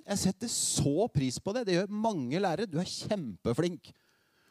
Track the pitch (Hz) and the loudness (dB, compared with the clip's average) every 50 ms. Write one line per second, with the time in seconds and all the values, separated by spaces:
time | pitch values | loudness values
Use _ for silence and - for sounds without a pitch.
0 | - - 202 190 - 185 190 - 240 233 - - - - - - - 139 143 170 | -4 -2 0 2 2 2 0 0 -4 -4 -2 -2 -2 0 2 2 2 2 4 2
1 | 220 233 - 143 135 127 - - - 190 208 254 240 196 180 170 202 196 208 214 | 2 2 2 0 0 0 0 -2 -4 -2 -2 -2 0 2 2 2 2 0 -2 -2
2 | 220 226 208 160 127 120 139 180 202 185 156 165 226 202 147 160 185 - - - | 0 0 0 0 -2 0 0 0 2 2 0 0 -2 -2 -2 -4 -4 -4 -6 -6
3 | - - 220 202 151 113 90 - - 110 117 - 170 175 180 - - - - _ | -4 -2 -2 -2 -2 -4 -6 -4 -2 0 2 2 0 0 -2 -6 -12 -18 -20 _
4 | _ _ _ _ _ _ _ _ _ _ | _ _ _ _ _ _ _ _ _ _